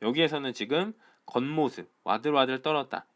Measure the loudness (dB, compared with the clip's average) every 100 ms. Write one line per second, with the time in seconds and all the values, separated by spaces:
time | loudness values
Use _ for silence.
0 | -2 2 2 0 -4 -6 -2 0 -2 -6
1 | _ _ -6 -2 -2 0 0 -2 -14 _
2 | -2 0 2 4 4 2 0 -2 -2 -8
3 | -10